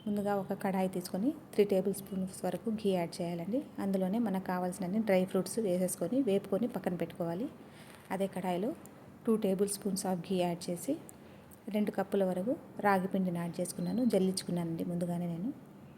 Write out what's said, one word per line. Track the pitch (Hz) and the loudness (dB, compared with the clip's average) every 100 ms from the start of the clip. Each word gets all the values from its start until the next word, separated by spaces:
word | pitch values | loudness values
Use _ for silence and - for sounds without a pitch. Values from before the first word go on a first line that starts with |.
| 214 | -4
ముందుగా | 208 202 202 | -2 0 0
ఒక | 190 196 | 0 -2
కడాయి | 196 190 185 185 | 0 2 2 0
తీసుకొని, | 175 185 247 320 - | -4 -2 0 -2 -2
త్రీ | - 202 | 4 4
టేబుల్ | 190 202 | 4 2
స్పూన్స్ | 196 - 190 185 - 185 | -2 -4 -4 -4 -4 -4
వరకు | 175 233 | -4 -4
ఘీ | 214 196 | -2 2
యాడ్ | 185 170 - | 2 0 -2
చేయాలండి. | 170 170 175 254 302 - | -4 -4 -2 -4 -4 -4
అందులోనే | 196 190 185 226 220 | -2 0 0 0 0
మనకు | 190 190 | 0 -2
కావాల్సినన్ని | 180 180 180 180 214 214 | -2 -2 -2 -2 0 4
డ్రై | 185 185 | 4 4
ఫ్రూట్స్ | - 180 - | 0 0 0
వేసేసుకొని, | 208 180 180 - 170 262 | 2 2 2 0 0 2
వేపుకొని | 233 196 196 196 233 | 4 2 2 0 0
పక్కన | 190 185 170 | -2 -2 -2
పెట్టుకోవాలి. | 170 - 170 175 277 - - - - - - | -4 -4 -4 -2 -4 -8 -20 -20 -18 -16 -6
అదే | 190 196 | -2 -2
కడాయిలో | 190 185 175 226 339 - - - - - | -2 -2 0 0 -4 -10 -18 -20 -6 0
టూ | 220 | 2
టేబుల్ | 190 190 202 | 4 2 2
స్పూన్స్ | - 202 190 190 | 0 -2 -2 0
of | 180 170 | -2 0
ghee | 185 175 | 2 2
యాడ్ | 170 - | 0 -4
చేసి, | 175 - 320 - - - - - - - | -4 -2 -4 -4 -18 -20 -20 -20 -16 -2
రెండు | 208 202 - | 0 0 0
కప్పుల | 190 196 | 0 2
వరకు | 185 180 208 320 - - | 2 2 0 -2 -6 0
రాగి | 202 190 185 | 4 4 4
పిండిని | 190 180 170 | 2 2 0
యాడ్ | 170 165 | -4 -4
చేసుకున్నాను, | 175 - 175 202 247 | -4 -2 -2 2 4
జల్లించుకున్నానండి | 202 185 185 - 175 170 165 185 | 4 4 0 -2 -2 -2 -2 -2
ముందుగానే | 175 175 170 175 | -2 -2 -2 -2
నేను. | 165 226 - - - - | -4 -4 -6 -12 -20 -20